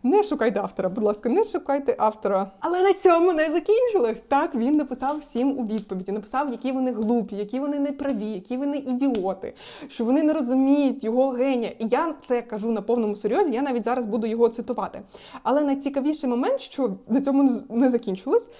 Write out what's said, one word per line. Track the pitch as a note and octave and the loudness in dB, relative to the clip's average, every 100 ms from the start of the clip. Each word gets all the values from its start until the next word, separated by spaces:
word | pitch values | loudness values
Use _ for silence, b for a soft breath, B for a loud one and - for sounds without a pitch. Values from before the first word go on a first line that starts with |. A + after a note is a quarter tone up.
Не | B3 G4+ | 4 4
шукайте | G#4 C#4+ A3+ G#3+ | 2 0 0 0
автора, | G3 - F#3 | -4 -4 -4
будь | G3 | 0
ласка, | G#3 G3+ A#3+ | 0 0 0
не | D#4+ | 0
шукайте | A4 F4 - C#4 C#4+ - | 0 -2 -2 -2 0 2
автора. | A3 G#3+ G3 G3 G3 - | 0 0 -2 0 -2 -4
Але | D#4+ F4+ | -2 2
на | G4 | 4
цьому | F#4+ F#4 E4+ F4 | 6 6 6 4
не | D#4+ D#4+ | 4 2
закінчилось. | E4 D#4+ A4 B4 G#4 A#3 A#3 - | 0 2 2 4 2 0 -2 0
Так, | C#4 D#4+ | 0 2
він | B3+ A#3+ D4+ | 0 2 2
написав | D4 B3+ C4 D4+ | 0 -4 -4 -4
всім | D4 A#3 C4+ C4+ | -6 -2 -2 -2
у | A3 | -4
відповіді. | A3 G#3+ F#3 F#3 | -4 -4 -8 -6
Написав, | G#3 G#3 C4 D4 | -6 -4 -4 -4
які | C#4 B3+ | -4 -4
вони | C4 B3+ | -2 -2
глупі, | G#3+ G#3+ A#3+ G3+ G3+ | -2 0 0 0 -6
які | G#3 B3+ | -6 -4
вони | C#4+ C#4+ | -4 -2
неправі, | C#4 C#4 C#4 A3+ G#3+ | -4 -2 -4 -4 -4
які | G3+ - B3+ | -8 -8 -6
вони | C#4+ C#4+ | -4 -4
ідіоти, | C4+ B3 C#4 G#3+ F#3 - - B B B C#4+ | -4 0 2 2 -2 -4 -10 B B B -16
що | - | -4
вони | A3+ C#4 | 0 2
не | D4+ | 2
розуміють | D#4 A#3+ C4 C4+ C#4+ C4+ A3 | 0 0 2 4 4 2 0
його | A3 B3 C4+ | -2 2 0
генія. | B3 C4+ B3 G#3 - | 2 0 0 -2 -4
І | A3+ | 0
я | A#3+ E4 D4 - | 0 0 -6 -2
це | A#3+ | -2
кажу | A#3 G#3+ A3+ | -2 -6 -2
на | A3 | -2
повному | G3+ A#3+ G#3+ G#3 | 0 0 0 -2
серйозі, | G3+ C#4 F4+ | 0 2 2
я | A3+ | 0
навіть | C#4+ A#3+ | 0 -2
зараз | A3 B3+ A3 | 0 -2 -2
буду | A3 A3 | -2 -2
його | A3+ A#3 | 2 2
цитувати. | A#3 - A3+ F#3 G3 - B B B | 0 -6 -6 -6 -10 -16 B B B
Але | - C#4 | 0 2
найцікавіший | C#4+ C#4 C#4 C#4 C#4 D4+ C4 | 2 0 -2 -2 -2 -2 -2
момент, | A#3+ F4 C#5 | 0 0 -2
що | - - B3 F#3+ - | -4 -4 -2 -4 -2
на | B3+ | 0
цьому | C4+ C#4 | 2 4
не | C4+ | 4
з-, | A#3 - | 2 -4
не | A3+ C4 | 2 2
закінчилось, | A#3+ G#3+ F#3 C4 A4+ - | 2 -2 -6 0 0 0